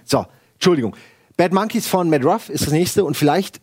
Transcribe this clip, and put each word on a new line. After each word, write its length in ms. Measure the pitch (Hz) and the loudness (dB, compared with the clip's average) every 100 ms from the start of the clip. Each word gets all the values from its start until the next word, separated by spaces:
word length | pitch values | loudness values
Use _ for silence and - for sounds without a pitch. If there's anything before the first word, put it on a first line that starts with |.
So, 220 | - 131 - _ _ - | -4 -4 -4 _ _ -2
Entschuldigung. 400 | 185 165 113 - - _ _ - | 0 2 0 -8 -18 _ _ -2
Bad 160 | 175 | 0
Monkeys 340 | 190 214 233 - | 0 -2 -4 -2
von 220 | 190 175 | 0 2
Matt 160 | 151 135 | 2 2
Ruff 240 | 214 - | 0 -2
ist 160 | 147 - | -6 -2
das 80 | |
nächste. 320 | 151 180 - 170 | 0 0 0 -2
Und 100 | 127 | 0
vielleicht, 460 | 147 160 196 - | 0 0 -2 -8